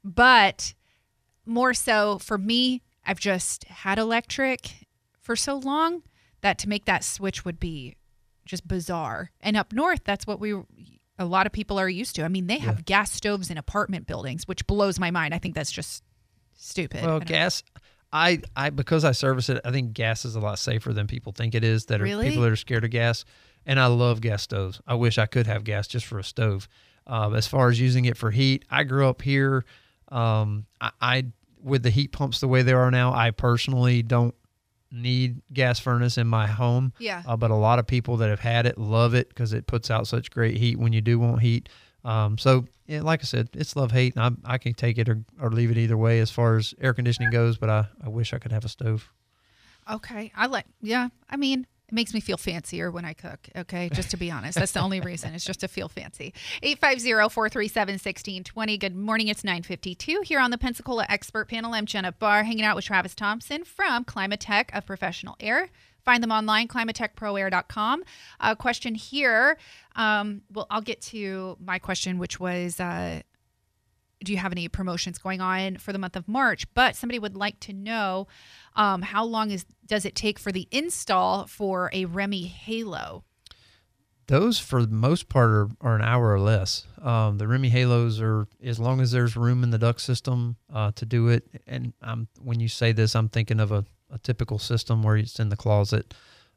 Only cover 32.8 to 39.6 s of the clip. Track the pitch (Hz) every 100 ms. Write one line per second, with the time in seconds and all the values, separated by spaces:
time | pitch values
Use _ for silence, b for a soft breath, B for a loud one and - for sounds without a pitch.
32.8 | 127 127 123 131 117 - 123 120 - 131
33.8 | 123 120 113 120 120 - _ _ _ _
34.8 | _ 120 123 127 127 123 - 131 127 120
35.8 | 131 120 120 120 117 113 107 107 120 123
36.8 | 131 - 226 180 147 113 113 107 110 120
37.8 | 110 123 117 120 110 104 120 117 120 -
38.8 | 107 113 117 123 - - 117 110